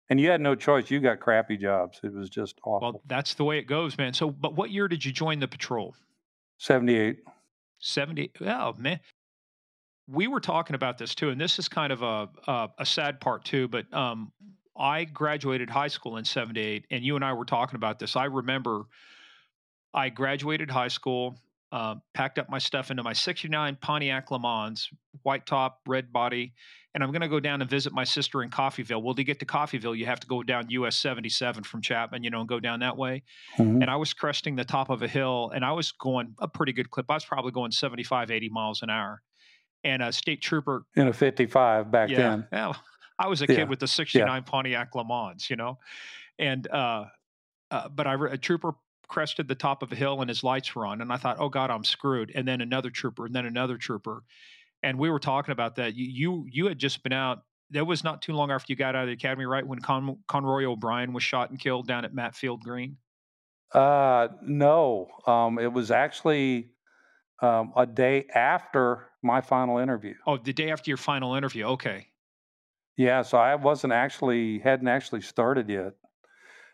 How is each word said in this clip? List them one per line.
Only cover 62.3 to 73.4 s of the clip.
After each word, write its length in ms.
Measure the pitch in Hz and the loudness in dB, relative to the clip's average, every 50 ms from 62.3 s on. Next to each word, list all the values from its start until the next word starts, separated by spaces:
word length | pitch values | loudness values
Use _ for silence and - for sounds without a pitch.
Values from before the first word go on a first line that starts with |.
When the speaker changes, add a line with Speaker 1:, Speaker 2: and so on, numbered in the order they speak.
| 120 - - 127 120 110 | -6 -6 -4 -4 -4 -6
Speaker 2:
Green? 340 | 113 117 123 123 123 135 139 - _ _ _ _ _ _ _ _ _ _ _ _ _ _ - | -8 -8 -8 -8 -8 -10 -12 -16 _ _ _ _ _ _ _ _ _ _ _ _ _ _ 6
Speaker 1:
Uh, 560 | 135 135 143 143 143 139 135 127 120 117 117 - - | 6 8 8 8 6 6 6 6 6 4 4 0 -4
no. 680 | - - 147 143 143 143 156 170 156 131 117 98 90 - - - - | -4 -2 2 6 8 8 8 8 6 6 4 0 -2 -6 -12 0 4
Um, 320 | 127 120 117 117 113 117 117 | 6 6 6 6 4 2 2
it 140 | 117 120 120 | 0 2 2
was 180 | 123 117 104 | 2 2 4
actually, 760 | 117 120 143 151 - - - 165 151 143 135 135 127 120 117 120 _ _ _ _ _ _ _ _ _ _ _ _ _ - | 4 4 4 2 0 0 2 4 4 4 4 2 2 0 -2 -6 _ _ _ _ _ _ _ _ _ _ _ _ _ 2
um, 320 | 127 120 117 113 113 117 - | 4 4 6 4 2 4 4
a 100 | 131 123 | 4 4
day 420 | 120 113 127 127 127 139 139 139 - - | 4 4 4 4 6 4 4 2 2 2
after 760 | 120 120 139 170 175 - - - 135 127 120 123 - - - _ _ | 4 4 4 4 2 0 0 2 4 4 4 2 0 -4 -14 _ _
my 200 | - 120 120 131 | 0 2 2 2
final 360 | 127 - 135 127 127 123 120 120 | 2 4 2 2 4 2 2 2
interview. 340 | 127 135 123 107 104 98 98 - - | 2 0 0 -2 -4 -8 -14 -6 -2
Speaker 2:
Oh, 120 | 156 143 | -2 -2
the 160 | 123 113 135 131 | 0 -2 -4 -2
day 180 | - 156 156 | -2 -2 -2
after 180 | 156 151 - 156 | -2 -4 -2 -4
your 60 | 139 | -4
final 400 | 127 - - 143 135 131 123 127 | -2 0 0 0 0 0 0 0
interview. 300 | 139 139 131 - 113 104 | 0 -2 -2 -4 -2 -2
Okay. 400 | 113 131 127 - 120 98 98 - _ _ _ _ _ _ _ _ _ _ _ _ _ _ _ _ _ _ | -2 -2 -2 -2 -4 -6 -8 -10 _ _ _ _ _ _ _ _ _ _ _ _ _ _ _ _ _ _
Speaker 1:
Yeah, 260 | - 127 123 127 131 | 2 4 4 4 4
so 160 | 117 - - | 4 4 6
I 180 | 120 | 6